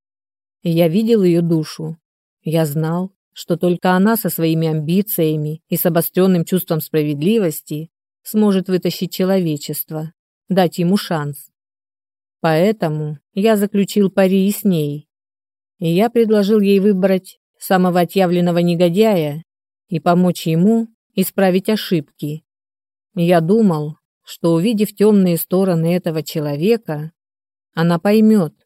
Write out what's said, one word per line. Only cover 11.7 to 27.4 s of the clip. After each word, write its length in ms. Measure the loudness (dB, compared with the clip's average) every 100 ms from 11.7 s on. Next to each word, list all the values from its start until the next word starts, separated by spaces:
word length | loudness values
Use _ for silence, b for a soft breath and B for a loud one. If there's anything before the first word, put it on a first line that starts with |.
| _ _ _ _ _ _ _
Поэтому 800 | -2 2 0 0 -4 -4 -6 -10 _
я 220 | -2 0 2
заключил 540 | 0 0 0 0 0
пари 380 | 2 2 2 0
и 20 |
с 140 | 0
ней. 440 | 0 0 -2 -8 -14 _ _ _ _ _ _ _
И 100 | -2
я 220 | 0 2
предложил 480 | 2 2 2 2 2
ей 220 | 4 2
выбрать 580 | 2 2 2 0 -4 _ _ _
самого 440 | 0 2 2 2
отъявленного 580 | 0 0 0 2 0 0
негодяя 840 | 0 2 0 2 2 2 -2 -6 -14 _ _ _ _
и 140 | -4
помочь 480 | 0 2 2 0 -2
ему 400 | 2 2 2 -2 _ _
исправить 540 | -4 -4 0 2 2 -2
ошибки. 760 | -4 -2 -4 -4 _ -12 -12 -16 _ _ _ _ _ _
Я 260 | -2 2 2
думал, 580 | 2 2 2 0 -6 -12 _ _
что, 300 | -20 -4 0
увидев 380 | 0 0 0 -4
тёмные 440 | 2 4 4 4 0
стороны 580 | -2 0 0 0 0
этого 300 | -2 -2 -6
человека, 880 | -6 -6 -6 -2 0 -2 -2 -8 -10 -16 _ _